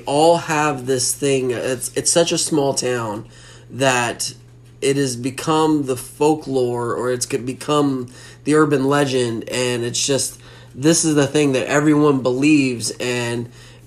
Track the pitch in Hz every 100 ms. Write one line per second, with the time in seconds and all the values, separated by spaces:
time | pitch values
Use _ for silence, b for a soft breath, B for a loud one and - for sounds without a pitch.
0 | - 143 165 170 - 151 151 135 127 127
1 | - - 143 131 127 113 120 123 - -
2 | - 170 170 165 - 156 139 135 123 123
3 | 113 104 117 B B B B 117 135 123
4 | 120 - - - - - - - 143 139
5 | 135 120 131 127 - 156 156 151 131 123
6 | - - 147 156 139 131 123 120 120 92
7 | 123 123 - 131 123 123 - 147 143 131
8 | 123 B B B - 151 151 143 135 143
9 | 139 127 120 113 - 123 123 120 120 120
10 | - 131 - - B B B - 147 165
11 | 165 147 139 151 143 131 - 139 151 147
12 | 147 135 127 127 147 151 131 117 113 -
13 | 120 123 120 120 120 B B B